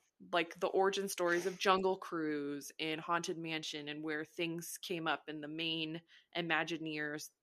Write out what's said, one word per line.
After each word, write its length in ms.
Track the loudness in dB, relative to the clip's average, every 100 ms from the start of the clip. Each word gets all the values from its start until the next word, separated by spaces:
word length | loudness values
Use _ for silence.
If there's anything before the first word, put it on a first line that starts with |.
| _ _ 0
like, 280 | 2 2 0
the 80 | 2
origin 420 | 6 6 4 -2
stories 360 | 2 4 4 2
of 140 | 2
Jungle 380 | 4 6 4 0
Cruise 760 | -2 -2 0 0 -2 -4 -8 -4
and 200 | -2 -2
Haunted 360 | 0 0 0 -4
Mansion 500 | -2 -4 -4 -6 -6
and 120 | -4
where 220 | -2 -4 -4
things 520 | -4 -2 -2 -6 -10
came 240 | -6 -2 0
up 240 | -2 -2
in 120 | -8
the 60 | -6
main 540 | -4 -2 -2 -2 -6 -10 -20 _ -4
Imagineers 960 | 2 2 2 -2 -4 -4 -4 -6 -10 _